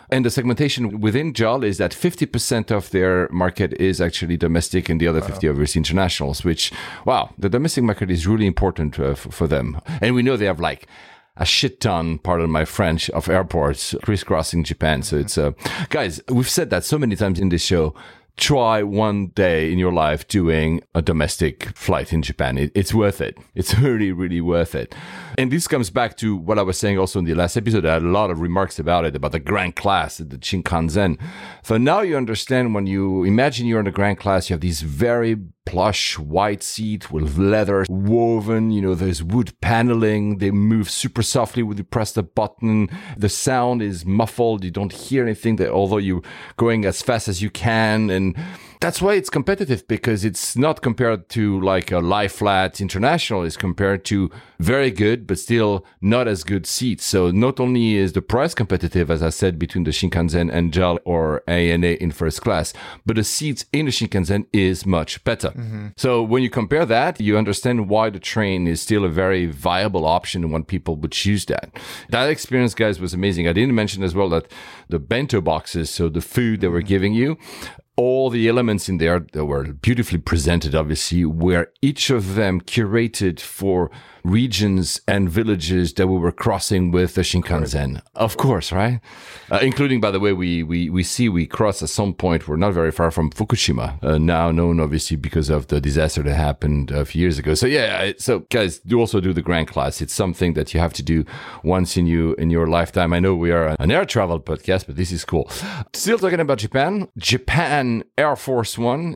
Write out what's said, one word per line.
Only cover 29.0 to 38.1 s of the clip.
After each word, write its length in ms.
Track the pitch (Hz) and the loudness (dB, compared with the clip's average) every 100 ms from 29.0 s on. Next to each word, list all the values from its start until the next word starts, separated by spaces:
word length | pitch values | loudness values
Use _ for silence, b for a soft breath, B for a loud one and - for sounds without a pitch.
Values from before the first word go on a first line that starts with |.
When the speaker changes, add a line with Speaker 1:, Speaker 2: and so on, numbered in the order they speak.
| 82 | 0
Speaker 1:
it, 100 | 71 | -2
about 160 | 73 | -4
the 80 | 78 | -4
Grand 360 | 69 101 92 - | -2 -2 -2 -2
Class, 420 | 101 95 78 - | 0 0 -2 -6
the 200 | 80 65 | -12 -10
Shinkansen. 800 | - 95 82 85 82 85 98 73 151 B B B | -6 -4 -2 0 2 2 2 0 -6 B B B
So 140 | - 113 | -2 2
now 240 | 127 190 | 4 2
you 140 | 202 147 | 2 0
understand, 600 | 120 107 - 131 123 104 | -2 -4 0 0 2 0
when 100 | 98 | 0
you 380 | 98 98 95 | 0 0 2
imagine 420 | 92 107 143 120 120 | 4 4 2 0 0
you're 140 | 113 | 0
in 60 | 98 | 0
the 60 | |
Grand 280 | 92 101 95 | 0 0 0
Class, 300 | 101 95 - | 0 0 0
you 20 | |
have 80 | 87 | -2
these 200 | 87 78 | -2 -2
very 560 | 78 69 120 120 117 110 87 - - | -4 0 2 2 2 -2 -6 -14 -6
plush 520 | 90 101 98 - - | 0 0 0 -2 -6
white 460 | 73 82 104 101 | -2 0 0 -2
seat 480 | - - 110 104 - | -6 -6 -4 -6 -4
with 260 | 78 76 71 | -2 0 2
leather 480 | 98 107 101 98 92 | 4 4 4 2 0
woven, 800 | 92 98 | 0 2